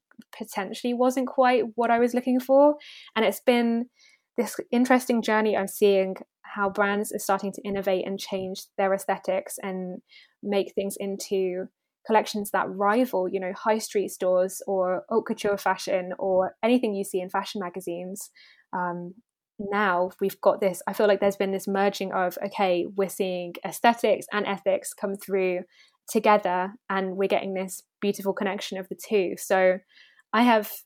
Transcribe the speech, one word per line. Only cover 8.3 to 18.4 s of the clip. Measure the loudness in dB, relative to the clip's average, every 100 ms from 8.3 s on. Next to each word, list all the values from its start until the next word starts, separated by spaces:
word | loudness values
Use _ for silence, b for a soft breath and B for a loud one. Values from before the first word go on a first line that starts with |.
| -6 -6 -10 -10 -2
their | 0
aesthetics | 0 -2 -2 -2 -4 -4 -8
and | -6 -6 -8 -10 b b b b
make | -2 -2 0
things | -4 -4 -6
into | -6 -6 -4 -2 0 -4 -8 _ _ _ 2
collections | 2 2 -6 -2
that | -2 -2
rival, | 0 2 2 2 0 -2
you | -4
know, | -6 -4
high | -2 -2
street | 0 -2 -2
stores | -2 2 2 0 -4 -4
or | 0 0 -2 0
haute | -2 0
couture | -2 -2 0
fashion | 0 -2 -2 -4 -4 -4
or | 0 2 0 -2
anything | 2 2 2
you | -2
see | -4 -4
in | -2
fashion | -4 -4 -8
magazines. | -8 -8 -8 -8 -8 -12 -14 b